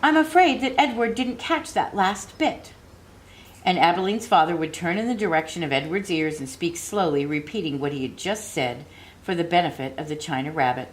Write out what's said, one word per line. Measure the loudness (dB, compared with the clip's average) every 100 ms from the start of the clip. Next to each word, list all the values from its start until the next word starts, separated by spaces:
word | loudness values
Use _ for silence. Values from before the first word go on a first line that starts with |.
I'm | 6 4
afraid | 6 6 6 4
that | 0 2
Edward | 2 2 -2
didn't | 0 -2 -4
catch | -2 -2 -2
that | -2 -2
last | 2 0 0 -10 -2
bit. | -2 -2 -14 -20 -20 -20 -20 -20 -20 -20 -20 -6
And | 0 4
Abilene's | 4 4 0 -2
father | 2 4 4
would | 2 -2
turn | -4 -4 -2
in | -2
the |
direction | -2 0 0 0 -4
of | 0
Edward's | 0 0 -4 -2
ears | 0 0 -4
and | -10
speak | -4 -4
slowly, | -4 -6 0 2 2
repeating | 0 -4 -4 -6 -4 -4
what | -4
he | -4
had | -6 -6
just | -6 -6 -6
said | -4 -4 -6 -14 -20 -20 -18
for | -6
the | -4
benefit | 2 2 2 -2 -8 -8
of | -8
the |
China | -8 -4 -4 -4
Rabbit. | 0 0 0 -6